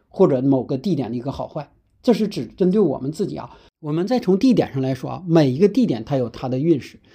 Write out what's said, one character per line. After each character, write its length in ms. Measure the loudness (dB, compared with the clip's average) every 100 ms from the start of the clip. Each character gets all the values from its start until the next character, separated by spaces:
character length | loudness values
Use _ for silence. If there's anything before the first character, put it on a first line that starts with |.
| _
或 180 | 2 2
者 140 | 4
某 240 | 2 2 0
个 120 | -4
地 180 | -2 -2
点 140 | -2
的 60 | -6
一 60 |
个 100 | -8
好 160 | -8 -10
坏， 240 | -12 -14 _ _ _
这 80 | 0
是 160 | 2 0
指 180 | -4 -8
针 260 | -2 2
对 100 | 2
我 160 | 2 0
们 100 | -6
自 160 | -6 -6
己 120 | -6
啊。 200 | -12 -18 -20 _
我 100 | -6
们 160 | -4 0
再 120 | 0
从 200 | 2 4
地 120 | 4
点 220 | 4 0
上 80 | -2
来 140 | -4 -4
说 160 | -8
啊， 120 | -8 0
每 240 | 4 4
一 80 | 4
个 80 | 2
地 180 | 4 0
点 180 | 0
它 140 | -2 -2
有 100 | -2
它 220 | -6 -4
的 80 | 0
运 240 | 2 0
势， 180 | -2 -18 _